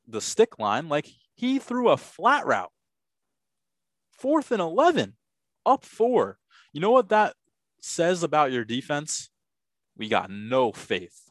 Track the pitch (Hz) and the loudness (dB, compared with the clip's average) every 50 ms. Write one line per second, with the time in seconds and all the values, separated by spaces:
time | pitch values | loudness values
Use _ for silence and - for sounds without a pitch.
0 | _ 117 110 104 - - - - 226 - - - 107 101 104 127 165 156 147 151 | _ -12 -10 -10 -8 -4 0 0 0 0 0 -4 -4 -2 -2 -2 -4 -4 -4 -4
1 | - - _ _ _ _ _ - 240 254 269 269 - - 240 254 240 196 139 131 | -6 -8 _ _ _ _ _ -8 -6 -4 -4 -4 -6 -6 -4 0 2 2 2 0
2 | - - - - 185 240 285 214 - 135 117 98 92 - _ _ _ _ _ _ | -2 -4 2 4 6 6 6 4 2 0 0 0 -2 -6 _ _ _ _ _ _
3 | _ _ _ _ _ _ _ _ _ _ _ _ _ _ _ _ _ _ _ _ | _ _ _ _ _ _ _ _ _ _ _ _ _ _ _ _ _ _ _ _
4 | _ _ _ - - 269 311 311 254 - 247 196 175 165 170 233 311 349 320 196 | _ _ _ -6 -2 0 0 0 0 -2 -2 -2 -2 -2 0 2 2 4 4 2
5 | 107 98 - _ _ _ _ _ _ _ _ _ - 208 262 262 - - - - | -2 -4 -8 _ _ _ _ _ _ _ _ _ 0 0 0 0 -2 -8 -4 -2
6 | 226 247 247 175 104 98 95 _ _ _ _ _ _ _ - 147 180 214 254 262 | 0 2 2 2 0 0 -4 _ _ _ _ _ _ _ -8 -4 0 2 4 4
7 | 202 185 214 214 208 - - _ _ _ _ _ _ _ _ _ - - - - | 2 2 2 0 0 0 -4 _ _ _ _ _ _ _ _ _ -16 -8 -4 -2
8 | 165 175 185 170 170 147 151 151 147 135 127 120 113 107 117 131 - - 147 147 | 0 0 0 -2 -2 0 0 2 0 0 0 -4 -4 -4 -6 -8 -6 -6 -6 -6
9 | 156 - - - - - _ _ _ _ _ _ _ _ _ _ _ _ _ - | -6 -8 -10 -10 -12 -14 _ _ _ _ _ _ _ _ _ _ _ _ _ -10
10 | 110 107 110 92 92 95 98 104 107 113 127 131 127 110 - - - - 104 90 | -4 -2 -2 -2 -2 -4 -10 -12 -6 -2 0 0 0 0 -2 -6 -6 -4 -4 -4
11 | 90 - _ - _ _ | -6 -10 _ -20 _ _